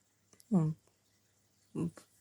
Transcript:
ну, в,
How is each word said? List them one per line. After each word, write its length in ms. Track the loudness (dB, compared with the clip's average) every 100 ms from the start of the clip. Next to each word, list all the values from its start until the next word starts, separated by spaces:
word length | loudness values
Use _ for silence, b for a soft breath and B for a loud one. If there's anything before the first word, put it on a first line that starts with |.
| _ _ _ -18 0
ну, 240 | 0 0 -4 _ _ _ _ _ _ _ _ _
в, 160 | -6 -6 -8 -20 _